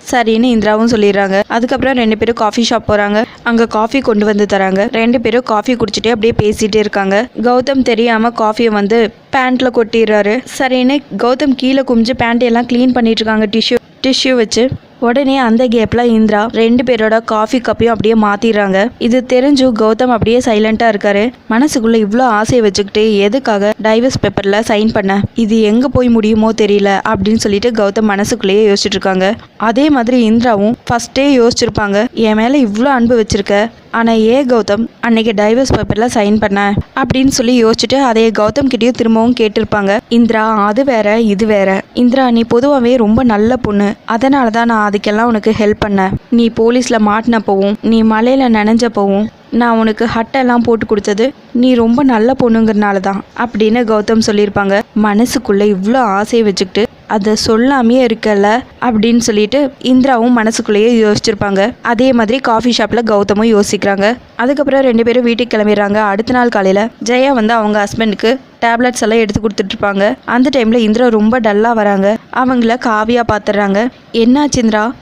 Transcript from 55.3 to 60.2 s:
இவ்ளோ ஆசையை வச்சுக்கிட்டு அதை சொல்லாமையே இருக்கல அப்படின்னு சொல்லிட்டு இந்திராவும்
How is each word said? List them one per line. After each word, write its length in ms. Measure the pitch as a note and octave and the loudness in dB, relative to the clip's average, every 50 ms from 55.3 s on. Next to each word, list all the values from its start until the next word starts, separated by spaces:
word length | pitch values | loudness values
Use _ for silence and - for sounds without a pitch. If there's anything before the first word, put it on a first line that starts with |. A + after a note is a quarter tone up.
| - B3+ A3+ - G3+ G3 G#3 G#3+ G#3 | -2 -6 -2 0 0 2 2 2 0
இவ்ளோ 220 | F#3 F#3+ G#3 A#3+ | 0 -2 -2 0
ஆசையை 500 | C4+ B3 G#3 F#3+ G3 G#3+ - - A#3 A3+ | 0 0 0 0 -2 -2 0 0 0 0
வச்சுக்கிட்டு 400 | G#3 F#3 - G3 F#3+ - F#3+ G#3+ - - - - | 0 0 -2 -4 -4 -2 -2 -2 -2 -6 -18 -8
அதை 280 | - G3 A3 F#3+ G#3+ G#3+ G#3+ - | -4 -4 -2 0 0 -2 0 0
சொல்லாமையே 600 | - A3+ A3 A#3+ C4 C#4+ C4+ A#3+ A3+ A#3+ C4 C4 | 0 0 2 2 2 2 2 2 2 4 2 2
இருக்கல 520 | A#3+ A3+ A3 - G#3+ G#3 G3+ G3+ G#3 G#3+ B3 B3 - - - | 0 0 -2 -2 0 0 2 2 2 0 -2 -4 -8 -12 -6
அப்படின்னு 380 | - B3 A3+ G#3+ G#3 A#3 A#3 A#3+ | -4 -2 0 0 0 2 2 2
சொல்லிட்டு 520 | A#3 - G#3+ G#3 G#3+ G#3 - C#4 D4 C4 - - | 0 0 0 0 0 0 0 0 0 -2 -4 -6
இந்திராவும் 560 | - A#3+ B3+ B3+ B3 C4+ C4 A3+ | -2 0 2 2 4 2 2 2